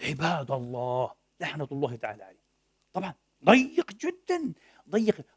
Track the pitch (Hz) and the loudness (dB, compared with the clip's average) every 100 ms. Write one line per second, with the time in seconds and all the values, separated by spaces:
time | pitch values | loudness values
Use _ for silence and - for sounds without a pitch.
0 | 143 139 165 170 131 135 120 123 123 127 | -6 -2 0 -2 -2 -4 -4 -6 -2 0
1 | 123 - _ - 175 156 139 139 143 120 | -2 -6 _ -10 -8 -6 -6 -2 -2 -2
2 | 113 104 95 92 _ _ _ _ _ 185 | -8 -10 -16 -20 _ _ _ _ _ -6
3 | 185 - _ _ - 254 262 - - - | -6 -10 _ _ 6 8 6 2 -2 -2
4 | 320 359 - 359 302 - _ - - 202 | -6 -4 -2 -2 -2 -8 _ -20 -4 -2
5 | 214 - - | 0 -4 -14